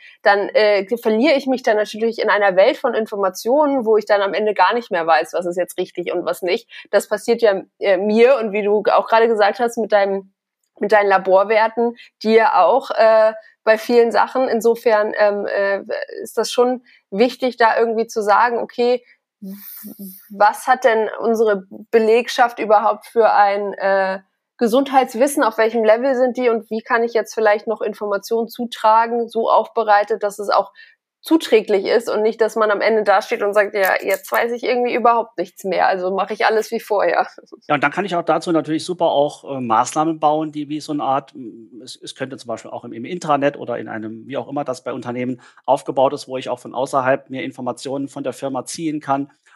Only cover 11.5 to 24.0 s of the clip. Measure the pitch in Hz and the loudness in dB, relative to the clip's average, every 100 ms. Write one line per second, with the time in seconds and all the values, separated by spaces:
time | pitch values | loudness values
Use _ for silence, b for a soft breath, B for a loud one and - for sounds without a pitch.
11.5 | 220 220 226 233 233 B _ 214 226 220 | 2 2 0 -2 -4 B _ 2 4 4
12.5 | - 175 247 262 - 220 220 220 220 B | 4 4 2 0 2 4 6 2 0 B
13.5 | B 214 220 - 240 233 202 - 254 262 | B 0 0 4 4 4 2 0 0 0
14.5 | 226 226 226 240 214 214 - 208 202 202 | 0 0 0 2 2 0 2 0 0 -4
15.5 | 202 196 196 214 - - - 220 - 220 | -2 -2 -4 -6 -8 -8 -12 -8 -6 -4
16.5 | - 247 247 b b _ 196 240 247 254 | 0 0 0 b b _ 0 0 2 -4
17.5 | - 226 220 233 220 226 226 202 196 240 | 2 2 4 0 -2 -4 -4 2 2 2
18.5 | 233 - - 240 247 b b _ _ 196 | 0 -6 -2 0 0 b b _ _ -18
19.5 | 196 - - 208 - 196 190 _ 196 208 | -18 -20 -20 -20 -18 -20 -20 _ 2 2
20.5 | 247 - 254 254 220 214 - 220 226 220 | 2 0 2 4 2 0 -2 -2 2 2
21.5 | 202 190 214 214 226 220 233 233 - 233 | 0 -4 -20 0 2 4 2 2 0 0
22.5 | 240 214 214 220 208 - 233 214 214 202 | 0 2 4 4 -2 -4 2 4 4 4
23.5 | 202 202 - 196 196 | 2 -4 -4 0 0